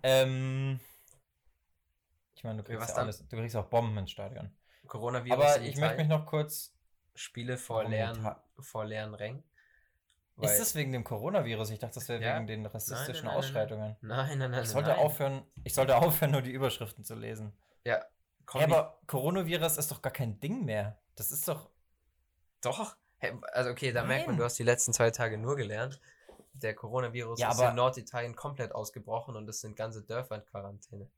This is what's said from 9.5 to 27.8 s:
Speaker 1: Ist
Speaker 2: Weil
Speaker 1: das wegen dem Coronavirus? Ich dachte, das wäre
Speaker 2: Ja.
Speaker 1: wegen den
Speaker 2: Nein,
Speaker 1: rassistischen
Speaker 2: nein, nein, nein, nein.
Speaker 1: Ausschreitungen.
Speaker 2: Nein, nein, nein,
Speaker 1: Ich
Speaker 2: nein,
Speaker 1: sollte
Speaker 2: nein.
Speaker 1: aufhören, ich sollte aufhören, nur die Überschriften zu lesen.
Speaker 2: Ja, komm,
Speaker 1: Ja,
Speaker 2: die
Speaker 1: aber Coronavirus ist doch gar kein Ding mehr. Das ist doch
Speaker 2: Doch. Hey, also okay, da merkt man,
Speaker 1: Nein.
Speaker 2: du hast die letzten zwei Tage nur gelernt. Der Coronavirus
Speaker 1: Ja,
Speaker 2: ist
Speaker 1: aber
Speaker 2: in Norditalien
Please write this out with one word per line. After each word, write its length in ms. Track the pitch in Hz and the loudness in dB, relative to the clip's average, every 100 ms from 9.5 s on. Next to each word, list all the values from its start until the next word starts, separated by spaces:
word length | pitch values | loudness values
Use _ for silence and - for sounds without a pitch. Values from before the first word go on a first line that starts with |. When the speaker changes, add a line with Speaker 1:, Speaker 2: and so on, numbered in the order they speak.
| _ _ _ _ _ _ _ _ - | _ _ _ _ _ _ _ _ -4
Speaker 1:
Ist 100 | 110 | 4
Speaker 2:
Weil 60 | 104 | 4
Speaker 1:
das 160 | 113 156 | 4 0
wegen 160 | 135 | 0
dem 100 | 131 | -2
Coronavirus? 680 | 113 110 127 202 117 110 110 | -4 -4 0 0 0 -2 -4
Ich 80 | 107 | -4
dachte, 160 | 113 120 | -8 -8
das 120 | - | -6
wäre 140 | 120 | -2
Speaker 2:
Ja. 120 | 113 127 | 0 -2
Speaker 1:
wegen 100 | 110 | -2
den 140 | 110 | -6
Speaker 2:
Nein, 80 | 107 | -6
Speaker 1:
rassistischen 340 | 113 - 123 147 | -6 -6 -6 -6
Speaker 2:
nein, 100 | 165 | -6
nein, 80 | 110 | -2
nein, 0 | |
nein. 120 | - | -2
Speaker 1:
Ausschreitungen. 580 | 135 131 107 107 107 107 | 0 0 -2 -2 -6 -8
Speaker 2:
Nein, 260 | 110 120 135 | -6 -2 0
nein, 80 | 143 | 0
nein, 120 | 127 | 0
Speaker 1:
Ich 40 | 123 | 0
Speaker 2:
nein, 80 | 113 | 0
Speaker 1:
sollte 240 | 110 151 | 0 2
Speaker 2:
nein. 100 | 123 | 4
Speaker 1:
aufhören, 440 | 151 - 139 135 - - | 4 2 -2 -2 -8 -12
ich 100 | - | -4
sollte 240 | - 131 123 | 2 6 8
aufhören, 340 | 127 151 151 | 6 4 2
nur 100 | 139 | 2
die 100 | 127 | 0
Überschriften 520 | 127 135 - 110 - | 0 0 0 -8 -10
zu 100 | 104 110 | -12 -10
lesen. 380 | 113 110 107 - _ _ | -8 -8 -10 -12 _ _
Speaker 2:
Ja, 200 | 120 117 - _ _ _ - | 0 0 -2 _ _ _ -6
komm, 160 | - | 2
Speaker 1:
Ja, 60 | 156 | 6
Speaker 2:
die 60 | |
Speaker 1:
aber 260 | 160 - - - | 6 4 -6 -4
Coronavirus 720 | 139 143 185 165 170 165 156 | 0 2 0 0 2 2 0
ist 140 | 147 | -2
doch 100 | 135 | -2
gar 120 | 131 | -6
kein 260 | - 120 104 | -2 -4 -2
Ding 260 | 143 247 160 | -4 -2 0
mehr. 320 | 107 104 107 _ - | 0 -2 -6 _ -8
Das 160 | - | -6
ist 160 | - - | -4 -2
doch 220 | 156 - _ _ _ _ _ _ _ _ _ | -4 -6 _ _ _ _ _ _ _ _ _
Speaker 2:
Doch. 340 | 120 170 214 - _ _ | -2 -2 -4 -10 _ _
Hey, 180 | - - - | -6 -6 -4
also 160 | - 123 | 0 0
okay, 220 | 120 135 | 0 0
da 120 | 120 | 0
merkt 220 | 120 135 339 | 2 0 2
man, 80 | 196 | 2
Speaker 1:
Nein. 40 | |
Speaker 2:
du 40 | 120 | 2
hast 120 | - | 2
die 40 | |
letzten 300 | 117 120 - | 4 4 4
zwei 180 | 117 117 | 6 4
Tage 260 | - 117 107 | 4 -2 -2
nur 180 | 117 143 | -2 -2
gelernt. 420 | 107 107 127 139 _ _ - - - | -2 -4 -6 -8 _ _ -20 -20 -20
Der 200 | 135 110 | -6 -4
Coronavirus 680 | 107 110 123 123 120 117 117 | -4 -4 -2 -2 -4 -6 -2
Speaker 1:
Ja, 120 | 117 | 2
Speaker 2:
ist 80 | 120 | 6
Speaker 1:
aber 100 | 123 | 4
Speaker 2:
in 60 | |
Norditalien 600 | 117 | 6